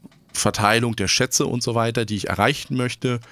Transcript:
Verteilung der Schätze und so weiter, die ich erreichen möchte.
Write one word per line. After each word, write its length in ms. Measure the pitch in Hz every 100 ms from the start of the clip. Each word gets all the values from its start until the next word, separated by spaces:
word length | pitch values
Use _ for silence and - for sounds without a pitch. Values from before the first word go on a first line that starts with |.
| - _ _
Verteilung 640 | - 107 - 104 113 120 110
der 120 | 95
Schätze 380 | - 127 - 143
und 160 | 123
so 120 | 120 117
weiter, 300 | 113 117 110
die 100 | 104
ich 120 | -
erreichen 480 | 95 107 143 - 131
möchte. 420 | 123 - 131 123 -